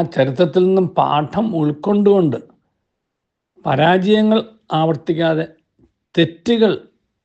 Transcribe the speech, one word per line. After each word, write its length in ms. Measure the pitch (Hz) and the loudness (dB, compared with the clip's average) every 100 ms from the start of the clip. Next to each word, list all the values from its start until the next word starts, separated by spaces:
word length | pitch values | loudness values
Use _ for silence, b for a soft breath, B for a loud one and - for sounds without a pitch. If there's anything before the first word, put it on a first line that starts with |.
ചരിത്രത്തിൽ 600 | 165 - 131 131 175 185 | -2 0 0 0 0 2
നിന്നും 220 | 185 190 180 | 2 2 0
പാഠം 520 | - 139 147 151 190 220 165 | 0 0 0 -2 -4 -4 -2
ഉൾക്കൊണ്ടുകൊണ്ട് 840 | 151 147 202 208 202 202 160 113 - _ _ _ _ _ _ _ _ _ _ _ | -2 -2 -2 2 2 2 2 -2 -10 _ _ _ _ _ _ _ _ _ _ _
പരാജയങ്ങൾ 720 | - 135 160 185 190 214 214 220 220 _ - | -4 0 2 2 2 2 2 0 -4 _ -8
ആവർത്തിക്കാതെ, 720 | 160 160 156 - 160 165 160 165 _ _ _ _ _ _ | -2 -2 -2 -4 -2 -2 -2 -6 _ _ _ _ _ _
തെറ്റുകൾ 580 | 170 165 - - 233 214 - - _ _ _ | 0 0 -2 -2 2 2 0 -10 _ _ _